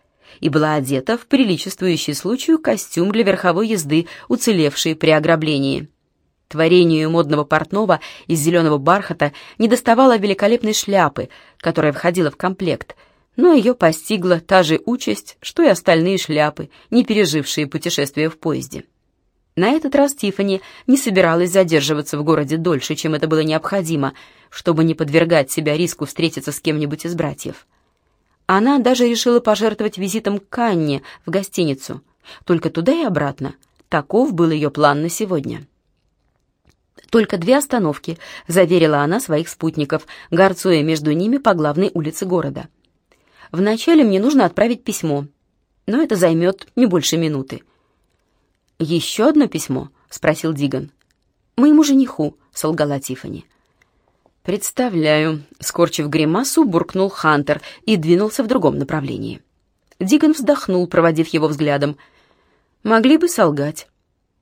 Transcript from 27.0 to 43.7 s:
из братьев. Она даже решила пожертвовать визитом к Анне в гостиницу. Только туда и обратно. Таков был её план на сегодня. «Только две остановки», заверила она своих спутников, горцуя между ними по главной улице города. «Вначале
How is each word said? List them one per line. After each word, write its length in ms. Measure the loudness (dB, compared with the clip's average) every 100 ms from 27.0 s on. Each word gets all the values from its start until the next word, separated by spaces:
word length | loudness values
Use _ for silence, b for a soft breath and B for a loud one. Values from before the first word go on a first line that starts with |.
| -8
из 100 | -6
братьев. 520 | -6 -6 -14 -16 _ _ _ _ _ _ _ _ 0
Она 320 | 2 2 2
даже 320 | 2 2 2
решила 320 | 2 2 2
пожертвовать 560 | 2 0 0 -2 -6 -6
визитом 420 | -6 -4 -4 -6
к 180 | -8 -4
Анне 420 | 0 0 0 -4 B B -6
в 60 |
гостиницу. 720 | -4 -4 -4 -4 -4 -8 -16 _ _ B B -2
Только 240 | -2 -2
туда 240 | -2 0
и 100 | 0
обратно. 520 | 0 -2 -4 -6 -10 -12 _ _ -6
Таков 440 | -4 0 0 0
был 180 | 2 0
её 200 | 0 -2
план 300 | 2 2 2
на 80 | -4
сегодня. 580 | -4 -4 -4 -6 -12 -16 _ _ _ _ _ _ _ _ _ _ _ _ _ -2
«Только 280 | 0 2 -2
две 200 | 2 0
остановки», 600 | 0 -2 -2 -4 -8 -12 B B B
заверила 520 | 2 4 4 4 2
она 200 | 0 -2
своих 300 | -2 -4 -4
спутников, 560 | -6 -6 -4 -4 -4 -6 B B
горцуя 520 | 2 2 2 0 2
между 280 | 2 -2 0
ними 260 | 0 0 0
по 160 | 0
главной 380 | 0 0 0 -2
улице 320 | -2 -6 -6 -4
города. 420 | -4 -4 -10 -14 _ _ _ _ b b b b
«Вначале 520 | -2 0